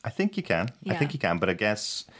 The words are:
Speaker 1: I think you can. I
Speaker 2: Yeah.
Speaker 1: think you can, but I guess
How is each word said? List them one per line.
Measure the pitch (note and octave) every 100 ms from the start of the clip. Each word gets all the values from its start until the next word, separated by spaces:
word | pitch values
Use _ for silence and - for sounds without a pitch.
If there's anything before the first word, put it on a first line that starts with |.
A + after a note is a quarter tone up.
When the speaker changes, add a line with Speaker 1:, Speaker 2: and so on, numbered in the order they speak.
Speaker 1:
I | -
think | - G#3 G3
you |
can. | - E2+ A#2
I | -
Speaker 2:
Yeah. | F#3 E3+
Speaker 1:
think | C#3+
you | C#3+
can, | F2+ E2+
but | F#2
I |
guess | F2 G#2+ G#2 - - -